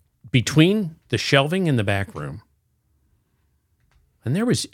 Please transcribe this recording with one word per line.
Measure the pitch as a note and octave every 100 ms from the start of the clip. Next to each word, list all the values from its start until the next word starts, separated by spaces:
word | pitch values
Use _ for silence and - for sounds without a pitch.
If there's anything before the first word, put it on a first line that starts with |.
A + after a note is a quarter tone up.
| _ _ -
between | B2+ - D#3 E3+ A3 E3+ - -
the | A2+
shelving | - C#3 C#3+ F#3 E3+
in | B2
the |
back | G#2 G2 G2
room, | - C#2+ F2 _ _ _ _ _ _ _ _ _ _ _ _ _ _ _ _ _ _
and | A#2 E3
there | B3
was | D#3 -